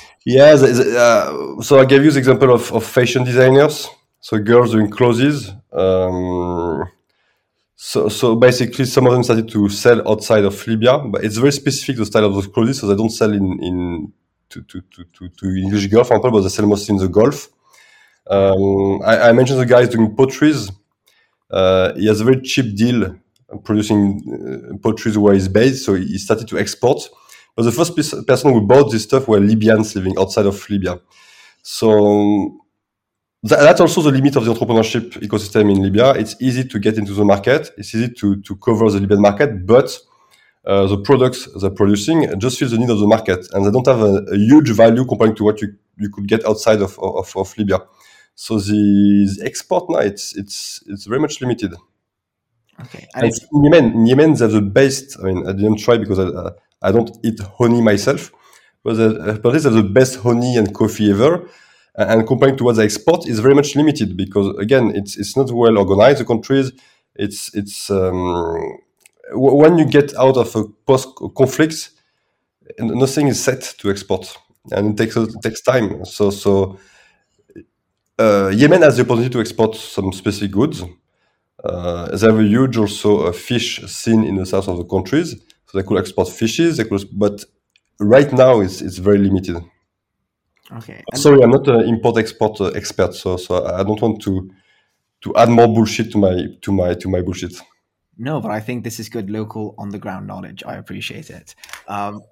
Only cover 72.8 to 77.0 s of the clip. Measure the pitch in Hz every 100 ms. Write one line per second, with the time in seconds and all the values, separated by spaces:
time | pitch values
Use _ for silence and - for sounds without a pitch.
72.8 | 117 120 131 151 143 117 - 127 - -
73.8 | 101 98 - 92 92 - _ _ - 101
74.8 | 104 107 110 117 110 - 113 107 - 131
75.8 | 101 - 92 - 104 101 101 98 95 98
76.8 | _ _